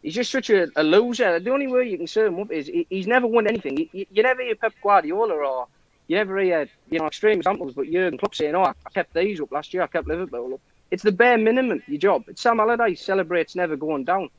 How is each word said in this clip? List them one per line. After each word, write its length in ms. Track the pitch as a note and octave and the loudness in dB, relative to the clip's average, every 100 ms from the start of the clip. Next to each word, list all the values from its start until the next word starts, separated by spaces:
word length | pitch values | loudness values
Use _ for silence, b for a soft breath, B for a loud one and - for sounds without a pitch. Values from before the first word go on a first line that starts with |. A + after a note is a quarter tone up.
he's 120 | - | -6
just 160 | F#3 A#3+ | -4 -2
such 180 | C4+ - | -4 2
a, 180 | G3 E3 D3+ | 2 2 0
a 60 | |
loser. 580 | D#3 F#3+ A#3+ A#3+ G#3+ E3+ | 4 4 4 0 0 0
The 120 | F#3+ | 0
only 140 | C4+ C4+ | -2 0
way 200 | B3+ B3 | 0 0
you 100 | F3 | -4
can 80 | E3+ | -4
sum 200 | A3 A3 | 0 0
him 140 | F3 | -2
up 120 | G#3+ | -6
is 140 | D#3+ C#3+ | -8 -4
he, 200 | E3+ E3+ | -4 -4
he's 160 | F#3+ F#3+ | -6 0
never 200 | B3 A#3+ | 0 2
won 200 | A#3 G#3+ | 2 0
anything. 320 | A3 C#3+ C#3 | -2 -4 -4
You, 100 | E3 | -6
you, 140 | F#3 G3 | -8 -4
you 120 | G3 | 0
never 200 | B3 B3+ | 2 0
hear 140 | B3 G#3+ | -4 -2
Pep 180 | A3 _ | -4 _
Guardiola 520 | G3+ G3 D#3 F#3 A3+ | 2 4 2 -2 0
or 320 | D#3 C#3 C3 B2 _ _ _ - | 0 -2 -4 -8 _ _ _ -2
you 80 | F3+ | -2
never 220 | G3+ F#3+ | 0 0
hear, 280 | F#3 E3 C3+ _ _ | 0 0 -2 _ _
you 80 | D#3+ | -4
know, 80 | D#3 | -4
extreme 320 | - G#3+ G3 | 0 2 2
examples, 360 | E3+ G#3 C#3 | 0 -2 -6
but 120 | B2+ C#3 | -6 -2
Jurgen 280 | F3 F#3 C3 | 0 -2 -2
Klopp 160 | G3+ | -6
saying, 200 | - D3+ | -2 -2
"Oh, 100 | E3+ | 2
I 260 | F3+ - - | 0 0 -8
kept 200 | G3 E3+ | -6 -4
these 260 | E3 G3 F#3 | -2 -2 -4
up 120 | C#3+ | -6
last 200 | C#3+ - | -6 -6
year, 80 | F3+ | -4
I 40 | E3 | -2
kept 220 | E3+ D#3+ | -4 -4
Liverpool 460 | E3 F3+ B2 B2+ | -6 -6 -8 -8
up." 60 | C3 _ _ _ | -12 _ _ _
It's 120 | F#3 | 0
the 80 | G#3+ | 0
bare 260 | F#3 A#3+ A#3 | 4 6 6
minimum, 440 | A3 B3 B3+ E3 - | 4 4 2 -2 -4
your 120 | D3 | 0
job. 240 | F#3+ D#3 - | 2 2 -2
It's 140 | - | -2
Sam 180 | A#3+ A3+ | 0 2
Allardyce 420 | A3 A#3 A#3 E3 | 2 2 0 -2
celebrates 500 | - F#3+ E3 F3 D#3 F3+ | -2 -2 0 -2 -2 -4
never 200 | F3 C#3 | -4 -4
going 280 | D3+ D3 | -4 -4
down. 260 | B2+ F#3+ D#3 | -2 -2 -4